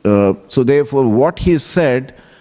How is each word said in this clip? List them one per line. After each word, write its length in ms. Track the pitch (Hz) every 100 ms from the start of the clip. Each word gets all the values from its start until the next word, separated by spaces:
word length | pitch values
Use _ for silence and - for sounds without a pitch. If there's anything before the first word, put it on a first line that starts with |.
| 104
uh, 260 | 101 98 101 -
so 160 | -
therefore 420 | 123 143 143 139 123
what 320 | 110 151 -
he 200 | 185 160
said, 560 | - 185 151 127 131 - - -